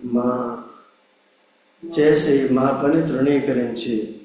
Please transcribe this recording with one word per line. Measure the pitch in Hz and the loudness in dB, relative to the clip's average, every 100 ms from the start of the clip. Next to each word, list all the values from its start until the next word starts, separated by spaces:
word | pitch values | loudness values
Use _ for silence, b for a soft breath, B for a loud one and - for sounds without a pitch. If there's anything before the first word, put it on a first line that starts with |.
మా, | 123 120 123 123 120 117 - - - _ _ _ _ _ _ _ _ _ 165 - | -2 -2 -2 -2 -6 -10 -14 -20 -20 _ _ _ _ _ _ _ _ _ -8 2
చేసి | 151 151 151 139 127 | 4 4 4 2 2
మా | 123 135 139 | 2 2 0
పని | 139 165 - | 2 2 0
తృణీకరించి | 127 139 143 135 127 120 117 127 110 104 - | 0 2 2 0 -2 -2 -4 -4 -4 -6 -12